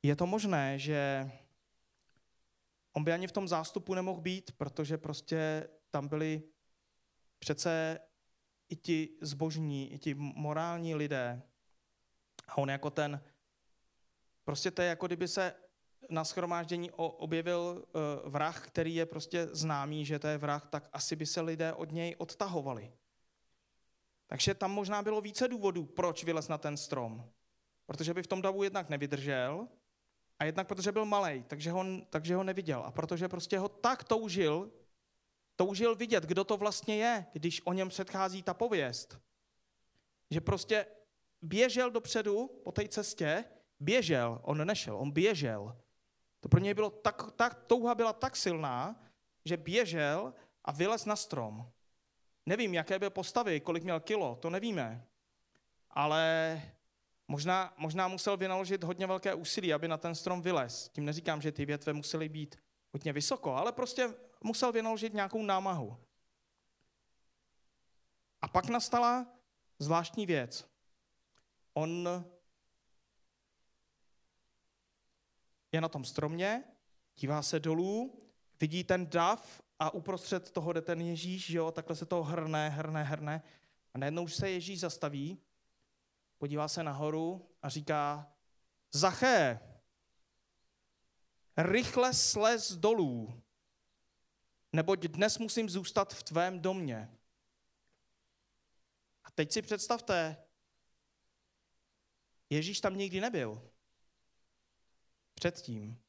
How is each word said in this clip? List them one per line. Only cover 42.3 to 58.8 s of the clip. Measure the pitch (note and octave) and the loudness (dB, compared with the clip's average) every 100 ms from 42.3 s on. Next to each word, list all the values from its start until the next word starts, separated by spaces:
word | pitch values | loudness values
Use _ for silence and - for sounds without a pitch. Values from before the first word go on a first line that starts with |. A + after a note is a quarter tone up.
| G#3 C4 - | 0 -2 -8
po | - | -4
té | - G#3+ | -2 -2
cestě, | - G3+ - D#3 E3 A#3+ - _ _ | -2 -4 0 2 0 -2 -16 _ _
běžel, | D3 B3 E3+ C#3 A#2+ A#2 | 4 4 6 4 4 -2
on | - D3+ D#3+ | -2 0 2
nešel, | G#3+ - G#2 | 0 -2 -4
on | C#3 | 0
běžel. | C#3+ F#3+ F#3 C#3 G#2+ G#2 A#2+ _ _ _ _ _ _ | 4 4 4 0 -2 -6 -12 _ _ _ _ _ _
To | - | 6
pro | F3 | 6
něj | G3 | 6
bylo | G3+ G#3+ | 2 0
tak, | - G#3+ - A3 | 2 0 0 -12
ta | - A#3 | 2 2
touha | - - B3 A#3 A#3 | 2 4 4 6 4
byla | A3+ | 2
tak | A3 C4 - | 2 -2 0
silná, | G3 E3 D3+ B2 D#3+ A#3 - _ _ _ D#3 | 0 0 0 -2 -2 -6 -18 _ _ _ -4
že | E3+ | -4
běžel | D3+ G#3 G#3+ E3 D3 D#3 A3 - - _ | 0 0 2 2 2 0 -4 -10 -20 _
a | - | -6
vylez | C#3+ F#3 A3+ G#3+ | 0 2 2 0
na | G#3 | -2
strom. | - C#3+ A2 G#2+ A#2+ _ _ _ _ _ _ _ - | -2 -4 -4 -6 -14 _ _ _ _ _ _ _ -2
Nevím, | G#3 A3+ | 0 2
jaké | F3 D#3 F#3+ | 2 0 0
byl | G3 | 0
postavy, | F#3+ F3+ A#3+ G#3+ D#3 | -2 0 0 2 0
kolik | D3 E3 | 0 -2
měl | E3+ E3 | 0 -2
kilo, | - G#3+ D3+ A#2 | 0 0 0 -2
to | E3 | -4
nevíme. | F#3 A3+ F#3+ A#2 A#2 A#2 _ _ _ _ _ _ _ _ | -2 -2 -2 -2 -6 -14 _ _ _ _ _ _ _ _
Ale | - D3+ D#3 D#3+ D#3+ D#3+ D#3+ D3 - _ _ _ _ - | 0 2 4 4 4 2 -2 -8 -18 _ _ _ _ -6
možná, | C#3+ D#3 F#3 F#3 - | -4 2 2 0 -4
možná | D#3 E3+ F#3 | -4 0 0
musel | F#3+ - G3 | 0 0 0
vynaložit | F#3+ F#3 F#3 G3 | 0 0 0 -2